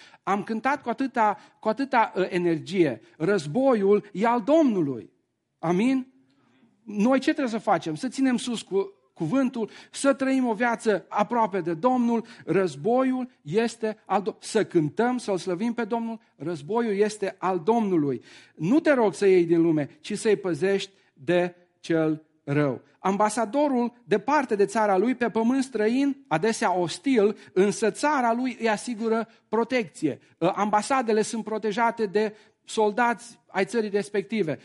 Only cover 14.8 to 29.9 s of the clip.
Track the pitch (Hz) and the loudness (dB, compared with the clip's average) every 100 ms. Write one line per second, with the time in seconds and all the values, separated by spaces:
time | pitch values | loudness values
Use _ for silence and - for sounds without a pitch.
14.8 | 151 - 233 247 220 190 190 175 233 233 | 0 0 0 -2 -2 -4 -2 -4 -4 -4
15.8 | 226 233 226 226 _ _ 147 170 147 226 | -4 -4 -6 -10 _ _ -8 -8 -4 -2
16.8 | 233 196 214 214 190 - 175 185 160 233 | -2 0 0 0 -8 -4 -4 -2 2 2
17.8 | 208 175 147 123 - - - - 160 285 | 2 0 0 -4 -8 -20 -20 -6 0 2
18.8 | 320 269 214 - 202 185 170 170 165 156 | 4 4 2 2 4 4 4 4 4 2
19.8 | 139 - - 208 226 202 196 156 185 196 | -2 -8 -10 -4 0 0 0 -2 0 0
20.8 | 190 _ _ _ 135 175 180 - _ _ | -4 _ _ _ 0 0 0 -4 _ _
21.8 | - 165 156 156 - _ - 147 147 120 | -2 0 0 -2 -8 _ -2 0 0 -2
22.8 | - _ 185 196 214 226 220 269 294 254 | -10 _ -2 2 0 0 -2 0 0 0
23.8 | 240 - - 208 - 294 269 208 202 226 | -2 -6 -2 -2 2 0 2 0 0 2
24.8 | 208 185 226 254 233 220 226 269 262 220 | 2 2 2 0 -2 0 0 0 -2 -2
25.8 | 214 247 285 269 _ 160 202 220 214 180 | 0 2 0 -2 _ -2 0 0 -2 0
26.8 | 170 - 277 254 202 214 - - 202 - | -2 -4 0 2 2 0 -4 0 2 2
27.8 | 220 196 294 302 240 233 254 226 226 208 | -2 0 0 0 0 0 -2 -4 -2 -2
28.8 | - 220 226 226 214 _ _ 214 233 254 | -6 -6 -2 -2 -4 _ _ -2 0 -2
29.8 | 190 | -4